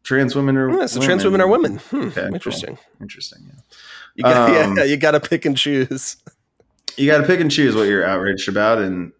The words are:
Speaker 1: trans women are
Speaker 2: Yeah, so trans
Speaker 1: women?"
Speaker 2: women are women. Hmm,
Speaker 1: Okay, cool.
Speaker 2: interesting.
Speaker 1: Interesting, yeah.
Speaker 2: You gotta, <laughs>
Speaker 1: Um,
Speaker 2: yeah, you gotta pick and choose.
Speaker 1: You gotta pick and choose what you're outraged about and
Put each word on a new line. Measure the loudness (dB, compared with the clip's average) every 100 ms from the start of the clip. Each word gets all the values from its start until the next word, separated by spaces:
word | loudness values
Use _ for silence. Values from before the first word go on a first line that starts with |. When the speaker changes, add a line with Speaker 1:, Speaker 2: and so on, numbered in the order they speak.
Speaker 1:
trans | -4 0 0 0
women | 0 0
are | 0
Speaker 2:
Yeah, | 0 -2
so | -2
trans | 0 0
Speaker 1:
women?" | 2 2
Speaker 2:
women |
are | 2
women. | 2 0 -6
Hmm, | -8 -8 -6
Speaker 1:
Okay, | -6 -6
cool. |
Speaker 2:
interesting. | -8 -8 -10 -10 -16 _ -20
Speaker 1:
Interesting, | -20 -18 -18 -20 -20
yeah. | -20 _ -20 -20 -20 -16
Speaker 2:
You | 0
gotta, | 2 4 4 4
<laughs> |
Speaker 1:
Um, | 2 2
Speaker 2:
yeah, |
you | 0 2
gotta | 2 2
pick | 0 -2
and | -2 -2
choose. | 0 0 -2 -4 -10 -14 -18 -20 _ _ _ _ -14 -2
Speaker 1:
You | 2
gotta | 4 2
pick | 0
and | 0
choose | 2 2
what | 2 2
you're | 2 0
outraged | -2 -2 -4 -4
about | 0 2 0
and | -2 -6 -10